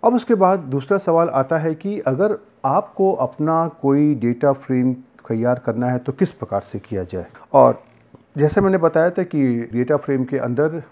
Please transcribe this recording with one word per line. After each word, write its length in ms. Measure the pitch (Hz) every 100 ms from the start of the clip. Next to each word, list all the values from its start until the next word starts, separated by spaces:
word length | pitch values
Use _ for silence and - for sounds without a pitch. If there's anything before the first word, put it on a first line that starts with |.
अब 100 | -
उसके 200 | 240 240
बाद 240 | 226 190 196
दूसरा 400 | 147 135 131 196
सवाल 300 | 196 165 170
आता 300 | 131 135 160
है 160 | 160
कि 260 | 156 196 208
अगर 380 | - 131 208 214 - _
आपको 480 | 135 156 - - 190
अपना 560 | 185 127 - 151 165 165
कोई 460 | - 139 139 147
डेटा 380 | 139 120 123 143
फ्रेम 420 | 135 - 127 127
तैयार 640 | 127 - _ - 113 117 123
करना 280 | 127 113 123
है 120 | 123
तो 140 | 123
किस 200 | 131 175
प्रकार 280 | - - 98
से 180 | - 101
किया 260 | - 101
जाए। 220 | 87 92 87 - -
और 300 | 139 127 - - _ _ - _ -
जैसे 240 | 147 202
मैंने 180 | 196 190
बताया 320 | 165 160 165
था 120 | 175
कि 460 | 180 156 135 120 117
डेटा 240 | 117 127 147
फ्रेम 280 | - 135
के 140 | 127 131
अंदर 440 | 120 120 156 165 139